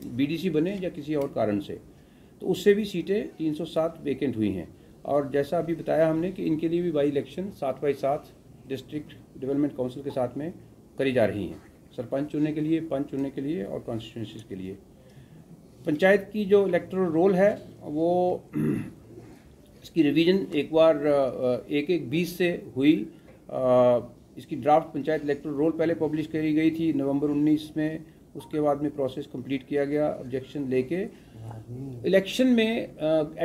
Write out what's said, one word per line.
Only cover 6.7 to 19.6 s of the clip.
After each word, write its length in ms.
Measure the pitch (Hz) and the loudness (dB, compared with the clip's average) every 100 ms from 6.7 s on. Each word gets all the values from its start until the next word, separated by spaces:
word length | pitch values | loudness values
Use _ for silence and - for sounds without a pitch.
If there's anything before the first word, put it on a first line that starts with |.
| 175 | 0
भी 80 | 175 | 0
by 180 | 151 143 | 0 0
election 420 | 139 131 - 190 | 0 -4 -8 -10
सात 320 | - 135 131 | -6 -6 -2
बाई 100 | 147 | -2
सात 360 | 139 135 143 - - - - 131 | 0 -2 -2 -6 -20 -20 -20 -10
district 720 | 131 - 151 147 - - - | -10 -8 -12 -12 -18 -20 -10
development 360 | 127 139 147 135 | -2 0 0 0
council 260 | 127 131 | -6 -4
के 80 | 139 | -6
साथ 180 | 127 123 139 | -2 -4 -4
में 160 | 156 - - - - - | -8 -10 -18 -20 -20 -2
करी 140 | 135 | 0
जा 120 | 127 | 4
रही 220 | 107 98 87 | 2 0 -6
हैं, 160 | 78 - - - - | -8 -16 -20 -18 -12
सरपंच 300 | 120 135 151 | -6 -4 -4
चुनने 260 | 151 151 | -2 -2
के 80 | 151 | -2
लिए, 200 | 156 160 | -2 -2
पंच 260 | 160 139 143 | -2 -6 -4
चुनने 240 | 135 135 | -4 -4
के 100 | 131 | -4
लिए 240 | 139 175 | -6 -6
और 160 | 190 135 | -6 -8
constituencies 640 | 120 113 113 120 107 - | -6 -8 -8 -10 -10 -12
के 120 | - | -12
लिए। 220 | 95 92 95 - - - - - - - - - - 170 | -10 -10 -12 -16 -20 -20 -20 -20 -20 -20 -20 -20 -10 -4
पंचायत 440 | 147 190 202 196 | 2 4 4 2
की 120 | 214 | -6
जो 220 | 196 202 190 | 4 4 4
electoral 460 | 175 170 185 185 | 0 -2 -2 0
role 220 | 156 190 | 4 4
है 280 | 180 202 - - - | 6 4 2 -8 -16
वो 600 | - 151 165 180 180 - - | -8 -2 2 2 2 -2 -6
<clears throat> 60 | 151 151 143 - - - - - - - - | -2 0 -2 -4 -14 -20 -20 -20 -20 -20 -20